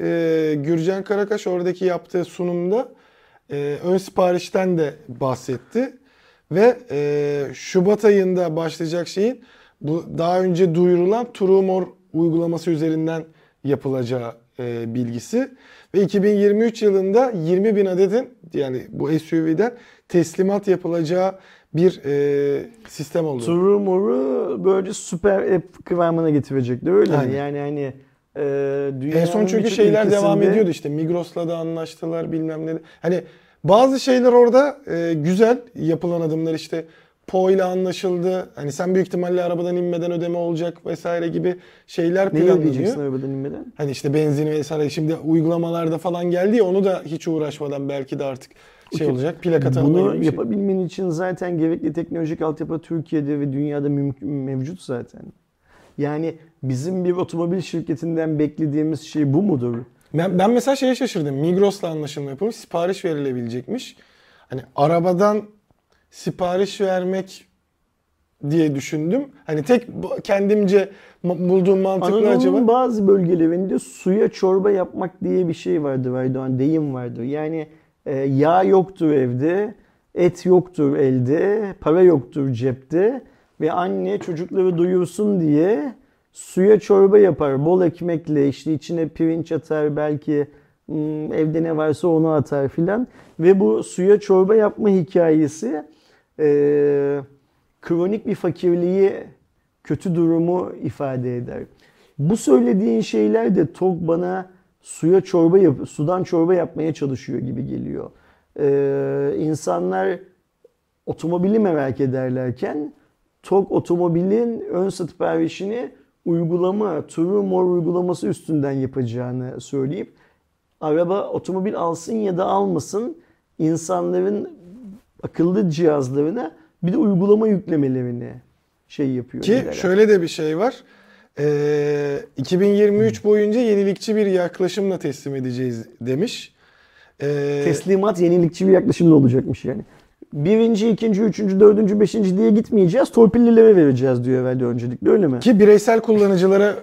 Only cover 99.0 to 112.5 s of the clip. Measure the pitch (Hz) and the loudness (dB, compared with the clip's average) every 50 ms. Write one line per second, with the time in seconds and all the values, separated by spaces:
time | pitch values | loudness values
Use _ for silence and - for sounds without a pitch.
99 | 196 196 233 - - - - _ _ _ _ _ _ _ _ _ _ - 156 139 | 2 2 0 -4 -10 -16 -20 _ _ _ _ _ _ _ _ _ _ -6 -6 -6
100 | - 196 170 170 170 165 165 165 165 170 175 180 190 202 - - - 151 113 - | -4 -2 0 2 2 2 2 2 2 0 0 -2 -4 -6 -8 -10 -10 -10 -8 -6
101 | 147 135 131 131 123 127 123 123 123 123 - - - - _ _ _ _ _ _ | -6 -6 -4 -4 -4 -4 -6 -6 -8 -10 -10 -12 -14 -14 _ _ _ _ _ _
102 | _ _ _ - 143 160 214 220 - - 269 254 240 240 240 185 202 233 226 226 | _ _ _ -4 0 0 0 0 4 4 4 6 6 4 2 2 2 2 0 0
103 | 208 - - 220 214 214 208 226 226 240 190 202 160 - - - 175 190 185 160 | 0 0 0 0 2 2 2 2 2 2 2 2 0 0 -2 -2 -2 0 0 0
104 | 175 160 165 165 175 180 185 190 185 - _ _ _ _ _ _ _ - - - | -2 -2 -2 -2 -2 -4 -4 -6 -8 -12 _ _ _ _ _ _ _ -20 -10 -4
105 | - 160 185 190 180 - - 180 165 165 175 196 196 160 135 123 - - - - | 2 4 4 4 2 2 2 2 4 6 6 6 6 4 2 0 -6 -10 -6 -4
106 | 151 151 180 185 175 - - 170 165 170 190 175 165 - - 147 151 165 151 - | -2 -2 -2 -2 -2 -2 0 0 2 2 2 0 0 -2 -6 -6 -4 -4 -4 -4
107 | 147 139 131 123 - - 135 123 - 127 127 - 143 135 127 123 123 - - - | -4 -6 -6 -6 -8 -8 -8 -6 -6 -6 -8 -8 -8 -8 -8 -8 -8 -8 -8 -10
108 | - - - _ _ _ _ _ _ _ _ - 147 143 139 139 139 139 139 139 | -10 -12 -16 _ _ _ _ _ _ _ _ -4 -2 0 0 0 0 -2 -2 -2
109 | 139 139 139 139 139 139 - - 156 156 156 143 - - 180 175 175 180 185 190 | -4 -4 -4 -4 -4 -4 -4 -4 -4 -4 -4 -4 -4 -4 -4 -2 -2 -4 -2 -2
110 | 190 190 180 185 - - _ _ _ _ _ _ _ _ _ _ _ _ _ _ | -2 -4 -4 -6 -10 -18 _ _ _ _ _ _ _ _ _ _ _ _ _ _
111 | _ - 147 - - 160 170 175 175 196 214 226 214 190 165 151 139 135 127 - | _ -12 -10 -8 -4 -4 -2 0 0 0 2 2 2 2 0 0 -2 -2 -2 -2
112 | 143 131 127 135 131 127 127 127 127 127 | -2 -2 -2 -2 -4 -4 -4 -4 -4 -6